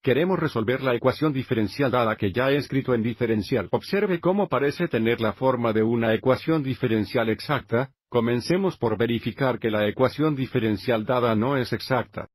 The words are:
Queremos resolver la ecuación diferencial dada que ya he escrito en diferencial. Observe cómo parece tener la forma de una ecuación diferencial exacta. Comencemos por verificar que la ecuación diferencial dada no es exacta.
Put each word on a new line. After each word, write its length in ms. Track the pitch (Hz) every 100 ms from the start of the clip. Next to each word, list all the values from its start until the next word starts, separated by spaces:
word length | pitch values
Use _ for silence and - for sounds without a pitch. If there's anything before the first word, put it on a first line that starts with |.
Queremos 360 | - 123 180 180
resolver 440 | 156 120 110 131
la 120 | 131
ecuación 360 | 120 127 - 156
diferencial 600 | 131 123 117 104 - 139
dada 260 | 123 113 107
que 160 | 104
ya 180 | 92 131
he 60 | 143
escrito 380 | - 135 127
en 80 | 120
diferencial. 680 | 110 110 117 110 95 120 92
Observe 480 | 117 - 196 202 170
cómo 280 | 170 196 185
parece 400 | 123 139 - 170
tener 320 | 120 113 113
la 140 | 110
forma 400 | - 131 127 117
de 80 | 110
una 320 | 110 117 113
ecuación 480 | 110 127 127 - 160
diferencial 640 | 135 123 123 110 101 127 113
exacta. 640 | 107 - 139 - 117 139 _ _
Comencemos 720 | 120 117 123 123 180 190 -
por 180 | 117 104
verificar 600 | 117 117 127 - 135 120
que 120 | 117
la 160 | 107 107
ecuación 480 | 101 127 - 156
diferencial 720 | 139 127 127 110 101 - 113
dada 300 | 107 123 120 110
no 220 | 120 139
es 160 | 117
exacta. 520 | 113 - 127 107 - -